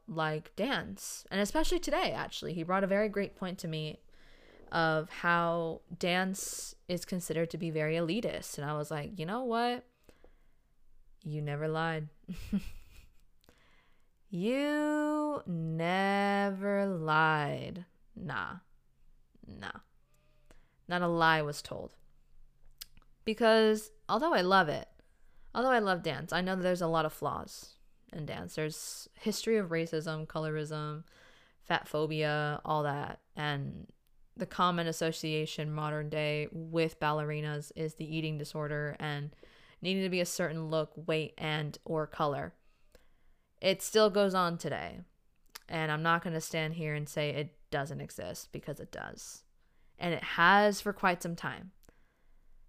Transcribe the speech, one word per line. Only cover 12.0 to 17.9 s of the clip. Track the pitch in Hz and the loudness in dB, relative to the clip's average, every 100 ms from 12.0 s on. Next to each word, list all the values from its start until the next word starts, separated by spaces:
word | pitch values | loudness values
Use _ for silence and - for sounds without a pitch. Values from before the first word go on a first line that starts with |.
| 156 - - 180 - | -6 -10 -12 -10 -2
<laughs> | 202 - - - - - - - - - - - - _ - _ _ - | -2 -2 -10 -14 -18 -20 -20 -20 -20 -20 -20 -20 -20 _ -20 _ _ -8
You | 175 202 262 294 294 302 302 302 302 302 294 - | -2 0 2 2 2 2 2 2 2 0 -2 -4
never | 170 160 160 165 185 196 202 202 202 202 190 202 202 | -4 -2 0 2 2 2 2 2 2 0 0 0 2
lied. | 202 180 156 156 160 156 143 139 131 - 175 | 2 0 2 4 6 4 2 -4 -8 -10 -14